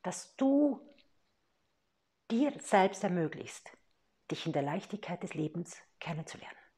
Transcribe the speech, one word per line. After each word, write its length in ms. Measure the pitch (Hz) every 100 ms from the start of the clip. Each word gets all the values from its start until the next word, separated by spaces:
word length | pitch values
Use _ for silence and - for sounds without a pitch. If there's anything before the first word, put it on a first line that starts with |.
dass 340 | 180 170 - -
du 460 | 269 277 294 233 - - _ _ _ _ _ _ _ _ _ _ _ _ _
dir 220 | 233 294 285
selbst 440 | - 202 190 190
ermöglicht, 720 | 196 180 156 - - - - - _ _ _ _ -
dich 140 | 160 165
in 80 |
der 100 | 147
Leichtigkeit 600 | 139 175 - 214 - 175
des 120 | 175 -
Lebens 460 | 151 165 170 - - _
kennenzulernen. 580 | - 156 160 - - - _